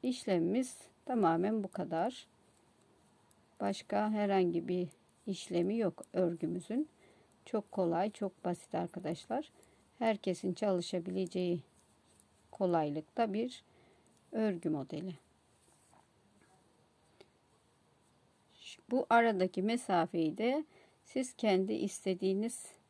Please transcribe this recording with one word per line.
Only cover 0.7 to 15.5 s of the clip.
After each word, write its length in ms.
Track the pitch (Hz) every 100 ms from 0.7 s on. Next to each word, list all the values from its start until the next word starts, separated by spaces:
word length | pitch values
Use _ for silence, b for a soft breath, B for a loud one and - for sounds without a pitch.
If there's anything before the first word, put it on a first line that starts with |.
| - - _ -
tamamen 580 | 247 180 165 190 220
bu 40 | 196
kadar. 600 | - 175 160 202 254 - _ _ _ _ _ _ _ _ _ _ - _ _
Başka 520 | 202 196 - 202 214
herhangi 560 | 214 202 196 180 170 175
bir 200 | 180 175 - _ _ -
işlemi 500 | 185 - 175 175 226
yok 260 | 202 - -
örgümüzün. 760 | 185 180 170 160 180 - 233 311 b b b b _ -
Çok 260 | 220 -
kolay, 400 | - 175 170 208
çok 340 | - 196 - -
basit 300 | 175 - 175
arkadaşlar. 760 | 175 180 180 170 - 240 311 B B B B _
Herkesin 540 | 226 208 - 175 190
çalışabileceği 1040 | 175 208 185 175 185 175 185 185 180 180 175 - - _ _ _ _ - _ _
kolaylıkta 840 | - 185 170 151 147 156 - 226
bir 300 | 202 247 - _ b b b b b _
örgü 380 | 233 220 175 165
modeli. 440 | 151 131 156 185 151 _ _ _